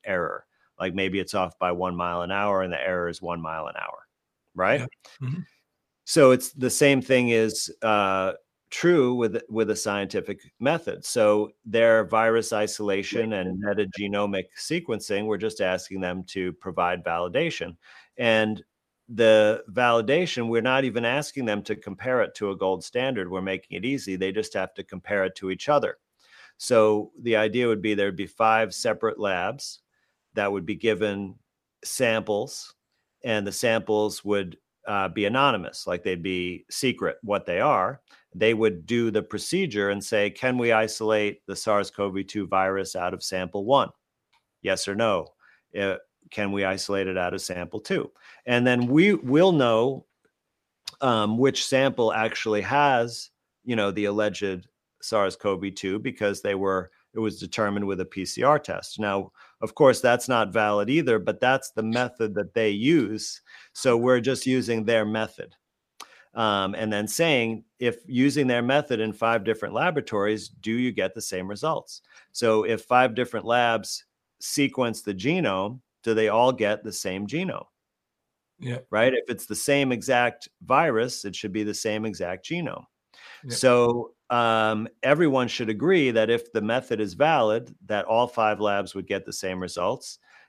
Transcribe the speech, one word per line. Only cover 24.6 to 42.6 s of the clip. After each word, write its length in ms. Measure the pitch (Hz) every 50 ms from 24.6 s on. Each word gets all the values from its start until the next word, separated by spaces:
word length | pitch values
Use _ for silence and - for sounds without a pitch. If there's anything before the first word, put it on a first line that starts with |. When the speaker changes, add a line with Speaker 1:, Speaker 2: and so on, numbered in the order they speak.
| 95 92 -
Speaker 1:
to 80 | - 95
compare 420 | - - 92 - - 101 101 95
it 120 | 95 90
to 160 | - 101 95 95
each 160 | 92 - -
other. 300 | 147 143 117 - - - _ _ _ _ _ _ - - - - _
So 560 | _ - - 123 113 107 107 107 107 104 - _ - 127
the 140 | 117 113
idea 320 | 107 107 110 101 123 123 117
would 140 | 113 107 92
be 120 | 110 107
there'd 220 | 101 98 101 92
be 100 | 82 101
five 480 | 90 - _ 113 110 110 110 113 104 -
separate 460 | - - 120 107 - - 110 - -
labs 600 | 107 98 95 87 87 98 123 139 - - - - _ _ _ _ _ _ _ _ _ _ _
that 160 | 107 101 101
would 160 | 101 98 90
be 80 | 80 104
given 600 | 85 - 113 107 - 107 104 101 98 101 95 98 _ _ _ _ _ _ _ _ _ -
samples, 920 | - - - 131 117 110 110 92 104 107 101 117 139 - - - - - _ _ _ _ _ _ _ _ _ -
and 240 | 123 110 107 101
the 60 | 101 98
samples 720 | - - 120 113 113 - - 107 107 107 107 - - -
would, 320 | 98 104 101 98 90 80 _ _ _ _ _ _
uh, 220 | - 104 101 95 95
be 180 | 82 110 101
anonymous, 600 | 101 113 131 143 143 120 101 87 - - - -
like 160 | - 90 87 -
they'd 200 | 101 92 87 80
be 420 | 95 92 90 90 90 90 87 - _
secret 480 | - - - 131 120 - 101 82 65 - -
what 240 | 98 101 98 -
they 140 | - 87 92
are. 400 | 117 151 139 104 92 104 135 - _ _ - _ _ _ _
They 180 | 92 107 113 117
would 320 | 110 110 110 95 85 80
do 260 | - 120 120 117 113 101
the 100 | 107 98
procedure 680 | - - 98 - - - 185 196 156 107 104 101 101
and 120 | 101 101 98
say, 240 | - - 104 101 104
"Can 300 | 92 - - 127 127 123
we 140 | 120 117 113
isolate 760 | 110 110 110 - - 110 110 110 107 104 104 - - _
the 80 | - 98
sars 340 | - - 110 107 101 98 95
cov 260 | - - 101 101 92 98 95
two 200 | - - 107 98 85
virus 480 | 98 95